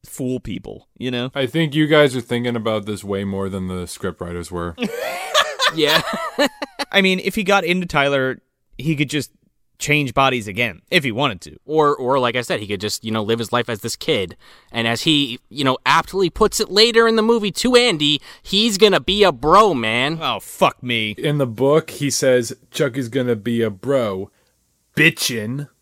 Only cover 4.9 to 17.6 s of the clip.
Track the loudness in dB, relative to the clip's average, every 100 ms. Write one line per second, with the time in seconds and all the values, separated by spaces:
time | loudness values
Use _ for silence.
4.9 | -6 -8 -8 -4 -2 -2 -4 -4 0 2
5.9 | 2 -2 -8 -8 -2 -2 -2 -16 -12 -2
6.9 | 2 2 0 -2 -4 0 0 2 -2 0
7.9 | 0 2 2 -2 -4 _ _ _ -4 -2
8.9 | 0 0 -2 -6 _ _ _ _ _ 0
9.9 | 0 2 2 2 0 -4 -4 -4 -4 _
10.9 | -2 0 -2 -2 -4 -16 -20 -4 2 2
11.9 | 2 0 2 2 -2 -4 -6 -4 -6 -4
12.9 | -6 -4 -4 0 -2 0 -2 -2 -6 -6
13.9 | -6 -2 -2 -2 -10 -20 -20 _ -4 -2
14.9 | 0 2 0 0 -8 _ -2 -2 0 2
15.9 | 2 2 -2 -2 2 0 0 -2 2 4
16.9 | 6 4 4 2 2 0 -2